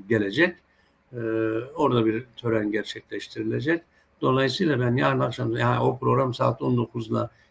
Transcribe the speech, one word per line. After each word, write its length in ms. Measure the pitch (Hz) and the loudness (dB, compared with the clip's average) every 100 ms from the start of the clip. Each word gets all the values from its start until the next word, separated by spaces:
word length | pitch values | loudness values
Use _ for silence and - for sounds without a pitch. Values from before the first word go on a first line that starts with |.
| 95 | 0
gelecek. 480 | 113 98 110 175 - _ _ _ _ _ | 0 2 2 0 0 _ _ _ _ _
E, 60 | 123 113 113 113 110 127 | -8 -4 -2 -2 -4 -6
orada 320 | 170 143 123 110 | 0 2 4 2
bir 180 | 110 127 - | 0 -4 -8
tören 360 | 120 110 107 | -2 0 0
gerçekleştirilecek. 1120 | 107 98 107 - 104 - 113 110 120 135 165 - _ _ _ | -2 -4 -10 -12 -12 -10 -8 -4 -2 0 -2 -4 _ _ _
Dolayısıyla 600 | 135 131 135 - 170 131 | 0 2 2 2 0 2
ben 160 | 123 123 | 2 2
yarın 240 | 143 131 | 2 2
akşam, 360 | 127 123 117 120 | 0 -2 -4 0
yani 240 | 120 120 | 2 2
o 180 | 127 123 | 0 0
program 360 | 123 123 131 | 2 2 2
saat 280 | 120 127 120 | 0 0 0
on 140 | 135 123 | 0 0
dokuzla 540 | 117 123 110 113 - - _ | 0 -4 -4 -2 -4 -8 _